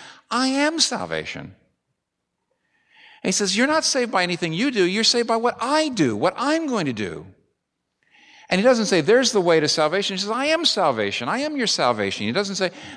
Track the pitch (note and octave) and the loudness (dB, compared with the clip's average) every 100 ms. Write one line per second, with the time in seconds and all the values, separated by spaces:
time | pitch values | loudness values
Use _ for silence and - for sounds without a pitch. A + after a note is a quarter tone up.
0 | - - - A#3 C4 C4+ D4 E4 - A#3 | -20 -20 -6 -2 0 0 0 0 -2 -4
1 | F2 D#2+ - - C#2+ - _ _ _ _ | -4 -6 -6 -10 -14 -18 _ _ _ _
2 | _ _ _ _ _ _ _ _ _ _ | _ _ _ _ _ _ _ _ _ _
3 | - - - F#3+ G3+ F#3+ C4+ D#4 - C#4 | -20 -8 -2 0 0 0 2 2 0 0
4 | A#3+ A3+ F3+ E3+ E3+ D#3+ C4+ A#3+ F3+ G3 | 0 0 0 -2 -2 -2 0 2 0 2
5 | A3 B3 A3+ A3+ A#3 - A#3+ D4+ D#4 A#3+ | 2 0 0 0 0 -2 0 0 0 2
6 | C#3 G#2 D#3 - B3+ D#4+ D#4+ A#3 D3+ A2 | 0 2 0 0 -2 -2 -2 -2 -2 -4
7 | F#2+ D#2+ F2 F#2+ _ _ _ _ _ _ | -6 -8 -14 -20 _ _ _ _ _ _
8 | _ _ _ - - F3+ A#3 A#3+ G#3 F#3 | _ _ _ -20 -2 2 4 4 4 2
9 | D3+ A#3 C4 G#3 F3+ D#3+ D3+ D#3 D3+ F#3 | 6 4 4 2 4 4 4 2 0 0
10 | G3+ F#3+ G3+ A3+ C#4+ D#4+ D#4+ - E3 A2+ | -2 -4 -4 -2 0 0 0 2 2 2
11 | G2+ G2 A#2+ G#3+ D4 D4 A3+ - C3+ A2+ | -2 -2 -4 -4 -4 -4 -2 0 0 0
12 | G2 - G#2+ C#3+ G3+ F#3+ F#3 - - | -2 -2 -4 -2 -4 -4 -4 -6 -16